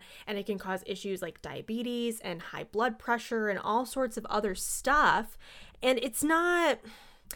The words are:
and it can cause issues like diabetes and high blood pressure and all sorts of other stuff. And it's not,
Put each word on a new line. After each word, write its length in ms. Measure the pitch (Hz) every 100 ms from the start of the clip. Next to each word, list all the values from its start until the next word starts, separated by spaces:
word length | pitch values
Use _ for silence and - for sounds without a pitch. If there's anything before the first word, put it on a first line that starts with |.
| - - -
and 120 | 208
it 80 | 196
can 120 | 196
cause 260 | 190 185 -
issues 340 | 190 202 185
like 200 | 170 160
diabetes 760 | 151 139 - 226 247 240 233 226
and 220 | - 170
high 220 | - 151
blood 340 | - 208 247 226
pressure 520 | - 240 - 226 214
and 100 | 190
all 260 | - 226 254
sorts 320 | 269 254 240
of 80 | -
other 280 | 214 208 190
stuff. 800 | - - - 294 240 165 220 - - - - -
And 160 | 254 262
it's 220 | 262 -
not, 560 | 294 320 349 349 330 226 - - - - -